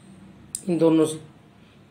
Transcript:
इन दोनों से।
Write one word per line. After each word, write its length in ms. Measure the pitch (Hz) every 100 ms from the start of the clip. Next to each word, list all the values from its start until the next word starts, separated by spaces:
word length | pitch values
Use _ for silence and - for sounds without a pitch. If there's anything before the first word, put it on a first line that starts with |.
| - - - - - - -
इन 100 | 165
दोनों 260 | 165 160 156
से। 140 | - - - _ _ - _ -